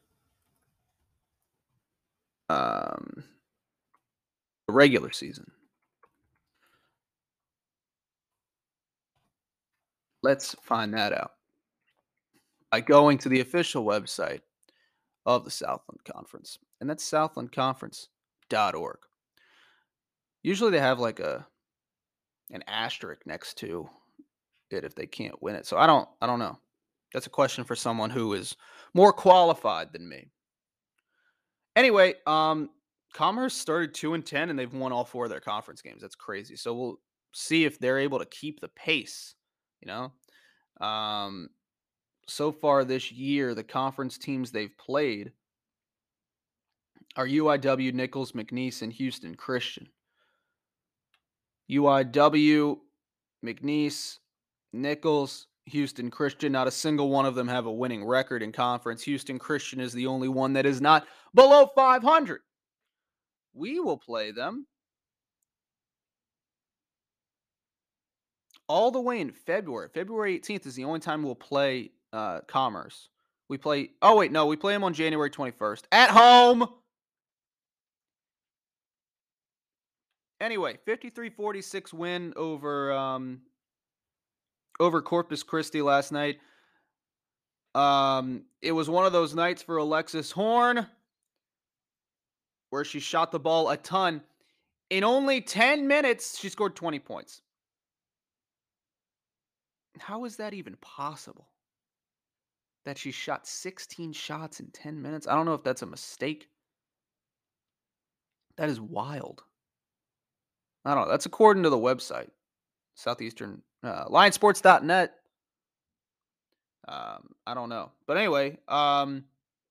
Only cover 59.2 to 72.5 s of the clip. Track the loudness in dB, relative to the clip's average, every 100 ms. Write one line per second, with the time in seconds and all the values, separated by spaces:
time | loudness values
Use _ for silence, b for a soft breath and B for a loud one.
59.2 | -6 -10 -6 -6 -6 -8 -8 -6 -4 -4
60.2 | -4 -2 0 2 2 2 6 6 4 B
61.2 | B 8 10 12 8 6 6 6 6 4
62.2 | 2 -8 _ _ _ _ _ _ _ _
63.2 | _ _ _ -12 -8 -4 -2 -4 -4 -6
64.2 | -4 -6 -6 -6 -14 _ _ _ _ _
65.2 | _ _ _ _ _ _ _ _ _ _
66.2 | _ _ _ _ _ _ _ _ _ _
67.2 | _ _ _ _ _ _ _ _ _ _
68.2 | _ _ _ -16 -2 2 2 0 -2 -4
69.2 | -6 -10 -6 -4 -4 -8 -8 -8 -8 -4
70.2 | -4 -4 -6 -10 -10 -10 -6 -6 -4 -4
71.2 | -4 -8 -4 0 0 -2 -8 _ _ -8
72.2 | -6 -8 -6